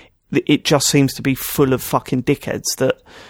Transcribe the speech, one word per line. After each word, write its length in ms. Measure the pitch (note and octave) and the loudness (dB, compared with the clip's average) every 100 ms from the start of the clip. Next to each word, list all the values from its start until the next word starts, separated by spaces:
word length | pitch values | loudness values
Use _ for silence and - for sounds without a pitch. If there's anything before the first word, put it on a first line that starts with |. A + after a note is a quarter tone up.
| - _ - | -20 _ -4
th-, 120 | - - | -2 2
it 180 | D3+ | 0
just 240 | - D3 - | 2 2 2
seems 260 | D3 C3+ | 2 2
to 80 | - | 0
be 120 | C#3 | -4
full 380 | C3 - - C#3 | -4 -4 0 2
of 80 | C3 | 0
fucking 440 | - C3 - C3 | 0 -4 -2 -4
dickheads 520 | B2 C#3+ - A#2+ - - | 0 -2 -2 -6 -6 -2
that, 180 | C3 - _ - - | -2 -2 _ -20 -20